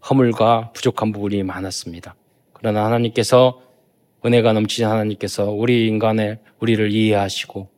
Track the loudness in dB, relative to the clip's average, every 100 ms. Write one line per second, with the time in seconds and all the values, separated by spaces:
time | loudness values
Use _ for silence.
0 | 0 2 2 2 2 2 -2 -4 -2 0
1 | -4 -2 -4 -4 -4 -6 -8 -10 -12 -14
2 | -18 -20 _ _ _ _ -4 -2 0 0
3 | 0 -2 4 6 6 2 _ _ _ _
4 | _ _ 0 2 4 2 0 -2 0 0
5 | -2 -4 -8 -4 -4 -2 0 2 2 0
6 | 0 0 -2 -6 _ _ -2 0 0 0
7 | 2 2 -2 -6 -10 -12 -16